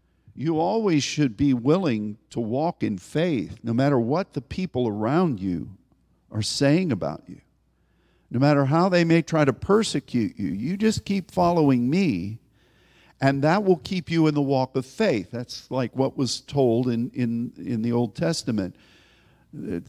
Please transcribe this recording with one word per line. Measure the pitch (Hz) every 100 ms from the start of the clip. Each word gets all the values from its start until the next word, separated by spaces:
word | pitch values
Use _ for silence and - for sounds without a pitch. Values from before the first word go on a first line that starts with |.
| _ _ _
You | - 147 156
always | 175 226 208 151
should | - - 139
be | 104 143
willing | 123 123 180 170 110 107 104 _
to | 123
walk | 110 127 165 -
in | 107 95
faith, | - 147 180 127 82 -
no | 117
matter | 117 143 131
what | 113 160 196
the | 139
people | - - 185 127 120
around | 104 110 160 180 104
you | 98 85 62 95 _ _ _ _ _
are | 107
saying | 107 - 139 165 185
about | 101 76 78 -
you. | - _ _ _ _ _ _ _ _ -
No | 120
matter | 143 143 135
how | 165 185
they | 175
may | 170 165
try | - 160 139
to |
persecute | 110 - 208 214 143 - 120 104 -
you, | 92
you | 98 131 196
just | 220 208 -
keep | 196 -
following | 185 175 175 147 127 120
me, | 175 180 90 101 113 _ _ _ _ _ _ _ -
and | 135 139
that | 151 190
will | 196 170
keep | - 185 -
you | 165 156
in |
the | 147
walk | 139 131 127 135
of |
faith." | 127 - 214 117 90
That's | 117 123 - -
like | 127 120 123
what | 135 -
was | 123 -
told | - 139 127 113 127
in, | 117 127
in, | - 120 117 120 -
in | 90 117
the | 117
Old | 120 117
Testament. | - 165 160 - 107 92 - _ _ _ _ _ _ _
Uh, | 139 - 87